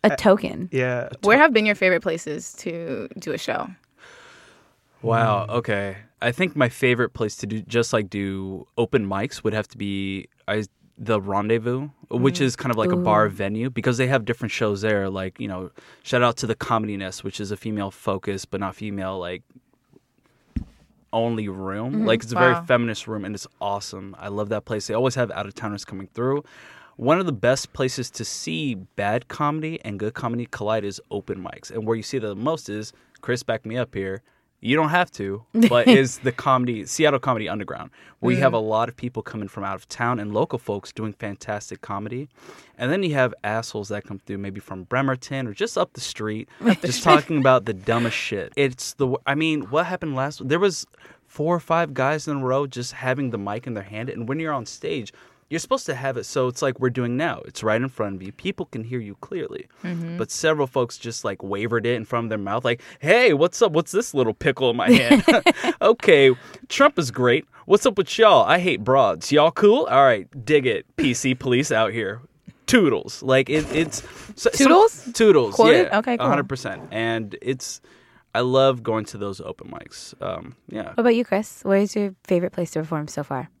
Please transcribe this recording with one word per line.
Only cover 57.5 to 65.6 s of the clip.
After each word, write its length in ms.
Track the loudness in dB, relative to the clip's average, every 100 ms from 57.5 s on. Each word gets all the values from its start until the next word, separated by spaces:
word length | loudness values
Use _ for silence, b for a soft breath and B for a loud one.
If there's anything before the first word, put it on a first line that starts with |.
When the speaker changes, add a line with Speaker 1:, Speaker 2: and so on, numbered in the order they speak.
| -4
Speaker 4:
right 180 | 0 0
in 100 | 0
front 240 | -4 -6 -6
of 60 |
you. 100 | -12
People 320 | -8 -8 -6
can 200 | -10 -10
hear 160 | -8 -8
you 160 | -8 -14
clearly. 500 | -10 -8 -8 -10 -16 _
Speaker 3:
Mm-hmm. 320 | -8 -8 -8 -8
Speaker 4:
But 140 | -8
several 360 | -2 0 2 0
folks 300 | 0 -2 -6
just, 300 | -12 -8 -8
like, 160 | -8
wavered 420 | -6 -4 -2 0
it 100 | 0
in 120 | -2 -2
front 180 | -4
of 40 | -4
their 80 | -6
mouth, 260 | -2 -2
like, 160 | -2 -4 B B
"Hey, 340 | -2 2 2
what's 260 | 2 0 0
up? 120 | 0
What's 200 | 0 -2
this 220 | -6 -4
little 180 | -2 -2
pickle 380 | -2 -4 0 -2
in 60 | 0
my 140 | 4
hand?" 320 | 4 6 4 4
Speaker 3:
<laughs> 260 | 4 2 B